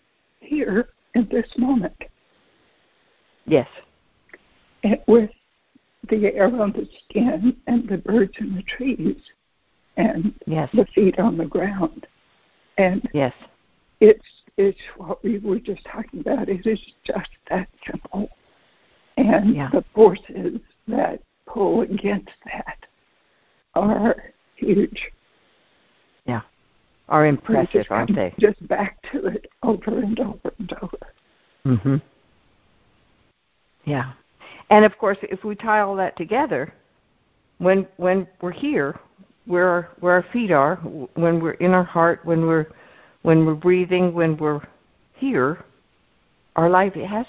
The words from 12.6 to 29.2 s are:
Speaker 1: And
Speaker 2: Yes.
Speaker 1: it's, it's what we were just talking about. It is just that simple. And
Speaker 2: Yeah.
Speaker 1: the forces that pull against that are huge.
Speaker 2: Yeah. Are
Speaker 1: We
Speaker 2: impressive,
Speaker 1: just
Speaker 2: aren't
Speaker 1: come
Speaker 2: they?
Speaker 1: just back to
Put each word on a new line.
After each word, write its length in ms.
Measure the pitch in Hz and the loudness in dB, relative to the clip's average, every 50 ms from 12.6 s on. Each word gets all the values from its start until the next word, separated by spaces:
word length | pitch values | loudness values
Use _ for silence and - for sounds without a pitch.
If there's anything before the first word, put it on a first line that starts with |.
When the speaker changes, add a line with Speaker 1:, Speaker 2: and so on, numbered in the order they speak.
| _ _ - | _ _ 0
Speaker 1:
And 300 | - 190 180 185 - - - - | 0 2 2 2 -2 -4 -4 -2
Speaker 2:
Yes. 200 | 147 139 120 - - - - _ _ _ _ _ _ _ _ _ - | 0 0 -2 -2 -8 -20 -20 _ _ _ _ _ _ _ _ _ 6
Speaker 1:
it's, 240 | 220 214 - - _ - _ _ _ _ - | 8 8 8 6 _ -20 _ _ _ _ -2
it's 220 | - 196 196 190 - - - - | 0 0 0 0 -4 -16 -20 -18
what 260 | - 185 160 175 - - | -16 -12 -12 -10 -6 -4
we 160 | 196 220 202 | -4 -4 -4
were 200 | 214 208 185 226 | -4 -4 -4 -4
just 260 | - - 185 - - | -4 -8 -12 -12 -12
talking 340 | - - 220 208 - - 175 | -14 -12 -12 -12 -12 -12 -10
about. 300 | - - 269 - - 190 | -4 -4 -4 -4 -2 -4
It 160 | 196 180 - | -6 -4 -2
is 140 | 220 220 - - - _ _ - | -2 -2 -2 -6 -16 _ _ -10
just 240 | - - 196 - - - _ _ - | -6 -6 -6 -8 -10 -18 _ _ -6
that 180 | 160 185 185 - _ _ - - | -6 -6 -6 -8 _ _ -16 -14
simple. 400 | - - - - - 196 208 - - _ _ _ _ _ _ _ _ _ _ _ _ _ _ _ - | -14 -14 -14 -10 -8 -8 -8 -8 -12 _ _ _ _ _ _ _ _ _ _ _ _ _ _ _ -2
And 380 | - - 214 - - 196 214 - | 0 2 2 2 4 4 2 2
Speaker 2:
Yeah. 140 | 147 143 127 | 2 0 0
Speaker 1:
the 140 | - - - - - | -2 -2 -2 -2 4
forces 680 | 208 226 185 185 - - - - 190 - 180 - 226 - _ _ _ - | 6 6 6 6 2 -10 -14 -12 -8 -8 -8 -8 -8 -14 _ _ _ -10
that 340 | 220 - - - - - - _ _ _ _ _ | -6 -4 -2 -2 -2 -4 -8 _ _ _ _ _
pull 360 | - - 220 196 170 165 226 | -14 -6 -2 -2 0 0 0
against 500 | 208 - 202 202 - 202 208 190 - - - _ - | 0 -2 -6 -4 -4 -4 -4 -4 -8 -12 -20 _ -18
that 400 | 208 - - - - - - - _ _ _ _ _ _ _ _ _ _ _ _ _ _ _ _ _ - | -14 -12 -12 -12 -14 -16 -18 -20 _ _ _ _ _ _ _ _ _ _ _ _ _ _ _ _ _ -2
are 580 | 165 196 208 - 202 208 247 - - - - _ _ _ _ _ | 0 0 2 0 2 0 0 0 -2 -6 -20 _ _ _ _ _
huge. 560 | - - - 180 202 - - - - - - - _ _ _ _ _ _ _ _ _ _ _ _ _ _ _ _ _ _ _ _ _ - | -6 0 2 2 2 2 -2 -4 -12 -14 -14 -16 _ _ _ _ _ _ _ _ _ _ _ _ _ _ _ _ _ _ _ _ _ -8
Speaker 2:
Yeah. 160 | - 120 110 - _ _ _ _ _ _ _ _ _ _ _ _ - | -6 -6 -6 -8 _ _ _ _ _ _ _ _ _ _ _ _ 0
Are 140 | - 151 151 | 2 4 4
Speaker 1:
We 60 | 151 | 4
Speaker 2:
impressive, 400 | 139 - - - 226 269 - - | 2 0 -2 0 0 0 0 0
Speaker 1:
just 200 | - - 101 - | 0 -2 -2 0
Speaker 2:
aren't 160 | 101 110 117 - | -2 -2 0 0
Speaker 1:
come 60 | 208 | -2
Speaker 2:
they? 180 | 156 95 87 - - | -2 -2 -4 0 2
Speaker 1:
just 260 | - 214 208 - 170 | 2 2 2 0 -6
back 340 | - - 196 202 - - _ - - | -6 -4 -4 -4 -6 -8 _ -18 -10
to 140 | - - | -10 -6